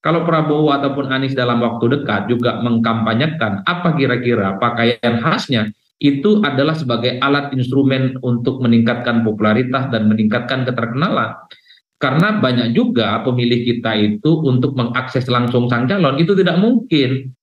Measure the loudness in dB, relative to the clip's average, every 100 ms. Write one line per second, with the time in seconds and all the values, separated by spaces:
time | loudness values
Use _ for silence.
0 | 0 0 2 0 2 2 2 2 0 -2
1 | -4 -2 -2 0 0 0 0 0 0 0
2 | -2 -4 -2 0 0 -2 -2 0 0 0
3 | 0 0 0 -2 -4 -2 -4 -2 0 0
4 | 0 0 0 0 0 0 -2 0 0 0
5 | 0 0 0 -2 -2 -2 -2 -8 _ _
6 | 0 2 2 2 2 0 0 0 -2 -2
7 | -2 -2 0 0 -2 -4 0 2 2 2
8 | 0 -2 -2 -2 -2 0 2 4 4 0
9 | 0 0 0 0 2 2 0 -2 -2 0
10 | 2 2 2 0 -2 -4 -2 -4 -4 -2
11 | -2 0 -4 -8 -20 -20 _ _ _ _
12 | -2 2 2 2 0 0 0 0 0 0
13 | 0 -2 -2 0 0 0 0 -2 -2 0
14 | 0 0 0 2 2 2 0 -2 -2 -4
15 | -4 -4 0 0 0 0 0 0 0 0
16 | 0 2 2 2 2 2 2 0 2 0
17 | 2 -2 -6 -16